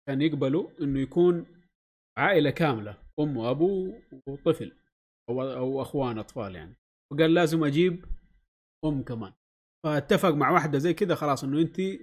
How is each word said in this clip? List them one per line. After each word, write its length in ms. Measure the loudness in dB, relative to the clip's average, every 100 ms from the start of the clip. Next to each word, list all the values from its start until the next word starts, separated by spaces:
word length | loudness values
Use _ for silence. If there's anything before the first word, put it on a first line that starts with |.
| -6
كان 120 | 0
يقبله 500 | 0 0 0 0 -2 -6
انه 180 | -4 -2
يكون 460 | -2 2 4 2 -4 -18 _ _ _ _ _ -2
عائلة 320 | 2 4 2
كاملة، 540 | 2 0 0 -6 -14 -12 -4
ام 180 | -4 -2
وابو 560 | -2 0 0 0 -4 -10 -18 -18 -14
وطفل 500 | -4 -2 -2 -4 -16 _ _ _ _ -8
او، 120 | -6
او 400 | -4 -4 -4 -4
اخوان 360 | -4 -2 -2 -4
اطفال 380 | -8 -8 -10 -10
يعني. 200 | -16 -20 _ _ -6
وقال 200 | 2 4
لازم 300 | 4 4 2
اجيب 420 | 2 2 2 0 -8 -10 _ _ _ _ _ _ -4
ام 180 | -4
كمان. 300 | -6 -8 -10 -16 _ _ _ _ -2
فاتفق 440 | -2 0 2 2
مع 220 | 2 4
واحدة 260 | 2 2 0
زي 160 | 0
كذا، 220 | 0 0 0
خلاص 280 | 0 -2
انه 180 | 0 0
انت 200 | 0 -2 -6 -6